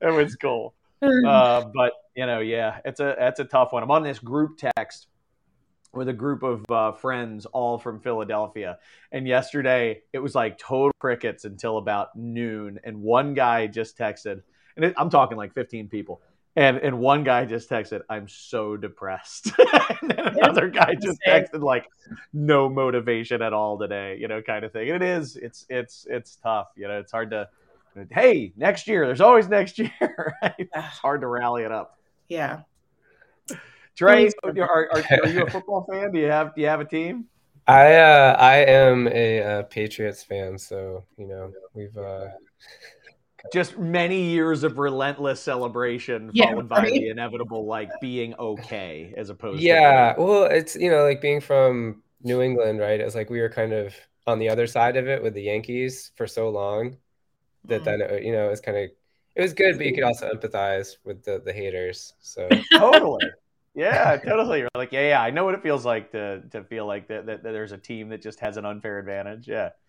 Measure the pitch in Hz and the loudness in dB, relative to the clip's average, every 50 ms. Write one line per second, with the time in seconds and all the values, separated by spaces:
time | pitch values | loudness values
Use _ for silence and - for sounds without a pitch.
0 | 170 165 160 156 147 143 120 - - 135 120 113 113 117 - _ _ _ _ _ | -2 0 2 2 0 0 -2 -6 -4 -4 -4 -4 -6 -10 -16 _ _ _ _ _
1 | 277 277 262 254 247 - 135 131 127 123 120 123 113 107 104 135 123 120 - - | 2 2 4 4 4 6 6 6 6 6 4 2 0 -2 -2 0 0 0 -2 -6
2 | _ _ _ 127 127 123 120 110 110 110 113 117 113 107 - - - 139 127 - | _ _ _ -6 -4 -4 -4 -4 -4 -4 -4 -4 -4 -4 -6 -8 -12 -10 -6 -4
3 | 143 139 135 101 123 127 127 - 135 - 147 131 127 123 - 120 113 131 147 160 | -4 -4 -2 0 0 -2 -2 -4 -4 0 2 2 2 2 0 -4 0 0 0 0
4 | 156 143 127 - 123 117 135 147 156 151 156 - - 120 - 117 107 - - - | 0 -2 -8 -10 -10 -6 -4 -2 -2 -4 -6 -6 -6 -4 -4 -4 -8 -10 -14 -20
5 | - _ _ _ _ _ _ _ _ _ _ _ _ _ _ _ _ _ - 127 | -20 _ _ _ _ _ _ _ _ _ _ _ _ _ _ _ _ _ -10 -8
6 | 131 135 127 104 127 143 143 117 131 127 120 107 107 - 117 113 110 107 107 - | -6 -6 -6 -6 -6 -6 -6 -4 -4 -4 -6 -6 -6 -2 -2 0 0 -2 -4 -6
7 | - 131 127 123 120 117 107 104 104 - - 127 120 120 120 117 - 123 110 104 | -6 -6 -6 -6 -8 -10 -12 -14 -14 -10 -6 -4 -4 -4 -4 -6 -8 -12 -12 -10
8 | - 127 117 110 107 101 107 107 107 104 - 110 98 90 90 - _ _ _ _ | -8 -6 -6 -6 -6 -4 -4 -4 -6 -6 -8 -10 -10 -10 -12 -14 _ _ _ _
9 | _ _ - 135 131 127 123 131 131 - - 147 131 127 127 123 117 113 107 - | _ _ -12 -8 -2 0 0 0 0 -2 -4 -2 0 2 2 2 0 -2 -4 -8
10 | _ _ - 131 139 131 - 131 117 107 92 - - - 131 131 139 139 - _ | _ _ -10 -8 -8 -4 -2 -2 -2 -2 -4 -10 -8 -4 -2 0 0 0 0 _
11 | - 131 120 120 - 110 98 - - 107 98 101 - 113 110 107 98 107 104 101 | -2 -4 -4 -2 -4 -8 -8 -10 -14 -18 -14 -10 -6 -6 -4 -4 -4 -4 -4 -4
12 | 101 - - 113 117 117 117 120 120 113 110 107 107 101 101 - - 113 110 104 | -6 -8 -10 -14 -12 -10 -8 -8 -8 -8 -8 -10 -12 -14 -16 -16 -16 -16 -14 -6
13 | 101 110 117 127 143 147 139 135 127 120 117 113 110 104 104 113 110 - _ - | 0 2 2 2 2 0 0 0 2 2 2 0 -2 -4 -6 -8 -8 -8 _ -8
14 | 117 107 104 - - 107 98 95 - _ _ _ _ _ _ - 160 180 180 - | -6 -6 -6 -8 -12 -12 -12 -12 -16 _ _ _ _ _ _ -2 -2 -2 0 -2
15 | 180 175 - 143 135 - 117 107 104 95 - 135 120 - 120 113 107 98 113 104 | -2 2 4 4 4 2 0 -8 -12 -8 -8 -8 -8 -8 -10 -14 -12 -10 -10 -10
16 | 98 - 87 - _ _ _ _ _ _ _ 165 143 135 127 139 - 139 127 117 | -10 -10 -14 -16 _ _ _ _ _ _ _ 4 4 4 4 2 -2 -4 -2 0
17 | 123 135 143 151 147 131 123 123 131 110 113 117 - - 127 113 101 - - 98 | 2 2 2 2 2 2 0 0 0 -4 -6 -10 -6 -6 -6 -6 -6 -6 -10 -12
18 | - - 110 107 101 98 - - - - - 113 107 107 107 104 104 98 - - | -10 -10 -12 -12 -12 -14 -20 -20 -12 -8 -8 -6 -6 -6 -8 -10 -10 -14 -14 -12
19 | 98 95 92 90 - - - - - 214 - - 508 480 311 - - - - - | -12 -10 -10 -10 -12 -18 -18 -12 -10 -2 2 4 4 4 4 0 -2 -2 -6 -6
20 | - 294 - - 330 - - 277 - 285 - - - 185 175 196 165 156 175 - | -6 -6 -6 -4 -6 -4 2 2 2 4 4 2 0 0 0 2 2 2 0 -2
21 | 208 190 170 - 190 185 185 190 185 - - 156 143 139 127 120 - - _ _ | -4 -6 -6 -2 2 4 4 4 2 0 -6 -4 -2 0 0 -2 -4 -8 _ _
22 | _ - - - - _ - 147 147 147 147 139 135 135 135 135 135 127 123 120 | _ -20 -20 -20 -18 _ -8 -2 0 2 4 4 2 2 0 -2 -2 0 -2 -2
23 | 113 120 117 113 113 - 123 110 113 110 107 107 107 107 104 101 107 98 101 98 | -2 -2 -2 -4 -4 -4 -4 -4 -2 -2 -2 -2 -2 -4 -4 -6 -8 -8 -8 -8
24 | 98 98 95 110 113 110 107 110 107 - 110 107 110 107 - 110 113 135 170 180 | -8 -10 -10 -10 -8 -8 -8 -8 -8 -8 -8 -8 -8 -10 -10 -8 -6 -4 -4 -2
25 | 185 180 180 170 147 123 - - 120 117 - - - - 131 123 117 - - - | -2 -2 -2 -4 -6 -10 -12 -16 -16 -16 -18 -20 -14 -8 -8 -8 -8 -8 -14 -20
26 | - - 127 120 117 _ _ _ - 113 110 104 98 - _ - 101 101 104 101 | -12 -10 -10 -10 -10 _ _ _ -6 -4 -4 -4 -6 -8 _ -14 -12 -10 -10 -10
27 | 98 - - 113 113 107 110 107 101 - _ _ _ _ _ _ _ _ _ 98 | -10 -8 -8 -8 -8 -6 -8 -8 -10 -10 _ _ _ _ _ _ _ _ _ -20
28 | 95 87 - 185 247 254 214 147 107 90 90 107 151 196 196 - - 214 220 175 | -20 -6 0 4 4 4 4 2 -2 -8 -8 -2 -2 -2 -2 -2 -4 -4 -2 0
29 | 147 127 127 123 190 240 247 226 202 180 208 202 185 196 - - 226 - - - | 0 0 4 6 8 8 8 8 6 4 0 0 0 -2 -4 -6 -6 -6 -4 -4
30 | - - - - 160 156 151 - - 180 - - 180 - - 156 160 151 - - | -4 -4 -4 -6 -10 -10 -6 -4 -4 -4 -4 -6 -10 -10 -10 -10 -10 -10 -10 -6
31 | - 135 143 143 131 123 120 123 123 120 120 120 113 107 110 107 - - _ _ | -4 -2 -2 -2 -4 -6 -4 -4 -2 -2 -2 -4 -4 -6 -6 -8 -8 -10 _ _
32 | _ _ _ _ _ - 170 160 147 127 147 156 - _ _ _ _ _ _ _ | _ _ _ _ _ -12 -8 -6 -6 -6 -8 -12 -16 _ _ _ _ _ _ _
33 | _ _ _ _ _ _ _ _ _ - 208 - - - _ _ _ _ _ - | _ _ _ _ _ _ _ _ _ -18 -18 -18 -20 -20 _ _ _ _ _ 4
34 | 175 196 208 220 240 208 208 - - 185 - 185 175 165 170 160 160 - 165 156 | 6 8 8 8 8 4 2 -2 -8 -6 -4 -2 0 2 2 2 2 0 -2 -2
35 | 156 - 139 - - 160 170 180 170 - - 185 - 202 202 185 180 202 190 190 | 2 4 4 4 4 2 0 0 -2 -2 -4 -8 -8 -6 -6 -6 -6 -6 -8 -6
36 | 202 208 180 160 151 147 151 151 156 147 - 156 147 151 156 147 147 147 151 160 | -6 -4 -2 -2 0 0 0 0 -2 -4 -4 -4 -2 -2 -2 -2 -4 -6 -6 -6
37 | 165 175 226 240 233 - _ _ _ _ _ _ _ - 135 135 143 151 160 160 | -6 -6 -8 -10 -12 -16 _ _ _ _ _ _ _ 8 10 12 12 12 12 12
38 | 160 156 151 143 135 131 - - 127 135 135 143 143 135 131 135 135 131 127 123 | 12 10 10 10 10 8 8 8 8 8 10 8 8 8 8 8 8 8 6 4
39 | 120 117 110 117 117 113 110 110 104 104 104 101 101 - - 110 107 107 - - | 2 0 2 2 2 2 0 0 0 -2 -2 -4 -6 -6 -6 -6 -6 -6 -6 -6
40 | 107 104 98 - - - 101 98 95 92 95 95 - - 98 98 95 95 95 92 | -6 -6 -6 -10 -12 -10 -8 -8 -8 -8 -10 -12 -14 -12 -12 -10 -10 -10 -12 -14
41 | 92 _ _ - 101 98 95 95 95 95 95 95 95 - - 107 104 101 107 104 | -16 _ _ -18 -16 -14 -14 -14 -14 -16 -18 -20 -20 -20 -16 -16 -16 -14 -14 -14
42 | 98 98 95 95 98 98 - - _ _ _ _ _ - - - - - _ _ | -12 -12 -12 -12 -14 -14 -16 -20 _ _ _ _ _ -20 -20 -20 -20 -20 _ _
43 | _ - _ _ _ _ _ - - - - 180 170 - - 233 175 165 170 175 | _ -20 _ _ _ _ _ -20 -14 -6 -4 -4 -4 -4 -6 -8 -6 -2 -2 -2
44 | 170 175 190 190 180 170 170 165 160 160 160 135 147 151 117 135 143 143 135 135 | 0 0 -2 -2 -2 0 0 0 0 0 0 0 -2 -2 -2 -2 -4 -2 -2 -2
45 | 135 143 139 139 143 139 131 - - 143 131 123 123 120 113 120 123 123 120 120 | -4 -4 -4 -4 -4 -4 -6 -4 -6 -6 -4 -4 -4 -6 -4 -4 -4 -4 -4 -6
46 | - - 120 110 110 110 - - - - 110 117 123 117 - 208 214 220 - - | -8 -8 -8 -8 -8 -2 0 2 2 2 0 -4 -6 0 0 2 2 2 0 -2
47 | 110 110 110 117 120 117 117 117 120 107 113 110 107 107 113 107 107 95 - - | -2 -4 -6 -8 -8 -8 -8 -8 -10 -8 -8 -8 -8 -6 -6 -8 -8 -10 -12 -12
48 | 131 127 123 123 117 117 117 - 120 110 107 104 110 - 113 104 92 87 78 78 | -10 -8 -6 -6 -8 -8 -10 -10 -8 -8 -8 -10 -12 -12 -12 -12 -12 -12 -14 -14
49 | 82 92 - 104 110 101 101 - 117 107 - 151 165 170 165 160 151 143 135 131 | -16 -14 -14 -14 -14 -14 -14 -12 -12 -10 -4 2 4 6 8 10 10 10 10 8
50 | 123 117 - - 170 196 208 202 190 147 151 165 156 - - - 180 175 156 147 | 6 6 4 2 2 4 4 4 4 4 4 2 0 -2 -4 -2 0 4 4 4
51 | 147 143 143 139 147 143 143 147 143 - 139 135 131 127 123 120 117 113 104 - | 4 4 2 0 0 -2 -2 -2 0 2 4 4 4 4 2 0 -4 -8 -10 -12
52 | _ _ _ _ - 120 123 127 127 131 127 120 113 110 107 107 104 104 107 107 | _ _ _ _ -6 -2 0 0 0 0 0 0 0 0 0 -2 0 0 0 -2
53 | 113 107 107 113 107 101 120 120 117 113 - 120 110 110 110 107 104 101 - - | -2 -4 -6 -8 -8 -6 -4 -4 -4 -4 -4 -4 -4 -2 -4 -4 -6 -8 -12 -18
54 | _ _ _ _ _ 117 113 107 113 113 110 120 117 117 - 120 120 120 120 131 | _ _ _ _ _ -2 -2 0 0 0 0 0 -2 -2 0 2 2 2 2 0
55 | 127 131 139 113 113 113 101 104 101 104 104 107 110 123 120 127 127 131 127 - | -2 -2 -4 -4 -4 -6 -6 -6 -4 -4 -4 -4 -4 -6 -6 -6 -6 -6 -8 -12
56 | - - _ - 113 104 - 113 113 110 107 101 101 101 104 110 117 127 131 - | -18 -16 _ -10 -10 -8 -6 -4 -4 -4 -4 -4 -6 -4 -4 -4 -6 -8 -10 -16
57 | _ _ _ _ _ _ _ _ _ _ _ _ - 107 117 104 85 107 104 104 | _ _ _ _ _ _ _ _ _ _ _ _ -6 -6 -4 -4 -2 -4 -4 -4
58 | 101 - 101 101 - 113 113 107 104 104 104 107 - 113 101 101 98 95 - _ | -4 -4 -6 -6 -4 -4 -2 -2 -2 -2 -4 -6 -6 -6 -4 -4 -6 -6 -10 _
59 | _ _ _ _ _ _ _ - 180 185 151 - 190 190 165 131 151 139 127 139 | _ _ _ _ _ _ _ -2 -2 -2 0 2 2 2 2 0 -2 -4 -2 0
60 | 131 120 117 - - 107 110 107 - 107 - 101 98 98 98 95 98 - - _ | 0 0 -2 -2 -6 -8 -8 -8 -8 -6 -4 -4 -2 -2 -2 -4 -6 -10 -14 _
61 | _ 104 98 92 _ 104 98 92 - 95 95 104 101 95 92 90 92 90 90 - | _ -16 -16 -12 _ -8 -8 -8 -8 -10 -10 -8 -8 -8 -8 -6 -8 -8 -10 -12
62 | - - _ _ _ - - 98 92 90 - 220 - - 330 330 214 247 294 302 | -16 -20 _ _ _ -18 -12 -8 0 2 2 2 4 4 4 6 8 8 8 6
63 | - 156 123 95 - - - _ _ _ _ _ _ _ - 147 160 208 247 - | 6 2 -2 -4 -6 -8 -10 _ _ _ _ _ _ _ -6 -4 -2 0 2 2
64 | - 170 147 139 - - 214 220 226 233 170 143 123 120 - 123 127 - 131 135 | 2 2 2 0 -2 -2 -2 0 0 0 -2 -2 -4 -4 -6 -8 -8 -6 -4 -2
65 | 143 147 143 127 113 120 135 170 190 190 190 190 - 156 143 131 117 123 117 110 | 0 2 2 2 2 0 -2 -2 -2 -2 -4 -4 -2 -4 -4 -2 -2 -4 -4 -4
66 | 101 - - 107 104 101 98 95 - - - 110 95 - 113 113 104 104 101 101 | -6 -10 -10 -10 -8 -8 -10 -12 -14 -16 -16 -18 -14 -12 -12 -10 -8 -8 -8 -10
67 | 90 - 110 104 95 110 107 95 101 113 110 107 110 101 101 98 - - 117 110 | -10 -12 -12 -12 -10 -10 -12 -10 -10 -10 -10 -10 -10 -12 -14 -18 -16 -14 -14 -14
68 | 107 110 110 101 - 110 104 - 117 107 101 110 104 104 104 104 - 107 101 101 | -12 -14 -14 -14 -14 -16 -14 -10 -10 -10 -8 -8 -10 -10 -10 -10 -10 -10 -10 -10
69 | 98 101 98 98 98 101 107 113 120 - 107 110 95 82 - _ _ | -10 -10 -10 -10 -10 -12 -14 -16 -12 -8 -6 -6 -6 -8 -10 _ _